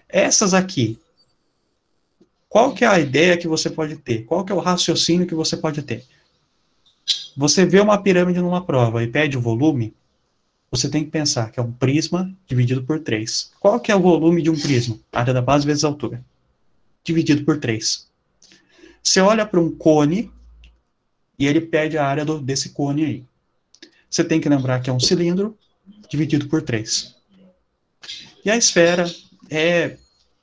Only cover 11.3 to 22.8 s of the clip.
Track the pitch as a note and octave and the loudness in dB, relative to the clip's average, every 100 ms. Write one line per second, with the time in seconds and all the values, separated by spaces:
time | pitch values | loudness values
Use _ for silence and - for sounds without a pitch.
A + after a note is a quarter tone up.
11.3 | - A2 - A#2+ A#2 C3 C#3+ D#3 F3 F#3 | -2 -4 -4 -6 -2 0 0 -2 -4 -4
12.3 | F#3+ - B2+ B2 B2+ - D#3 D#3 A2+ A2 | -10 -4 0 0 0 -2 -4 -4 -4 -4
13.3 | - - _ G3+ A#3 A#3 G3+ F3+ D#3+ D#3+ | -8 -10 _ 2 2 2 2 4 4 4
14.3 | F3 D#3 D#3 C#3+ C3 A#2+ G#2+ _ - B2 | 2 2 0 0 0 0 -6 _ -4 0
15.3 | B2+ B2 C#3+ C#3+ D3 D3+ C#3+ A2 A2+ - | 0 2 2 2 0 -2 -2 -6 -8 -14
16.3 | _ _ _ _ _ _ _ - E3 D3+ | _ _ _ _ _ _ _ -4 0 2
17.3 | D3 - D3+ B2+ G#2+ - - - _ _ | 2 2 -2 -2 -4 -4 -8 -10 _ _
18.3 | _ _ _ _ _ - _ - - F#3+ | _ _ _ _ _ -20 _ 0 4 4
19.3 | A3 G#3+ F3+ E3 - D#3+ D3+ D3 F#3 A#3+ | 4 2 0 0 2 4 4 4 0 -4
20.3 | - - - - _ _ _ _ _ _ | -12 -20 -20 -20 _ _ _ _ _ _
21.3 | - C#3 D3+ D#3+ D#3 D#3 D#3 C#3 C#3+ D3+ | -2 0 2 0 -2 -2 -2 -2 -2 -4
22.3 | D#3 C3 C3+ - - | -4 -4 -6 -6 -4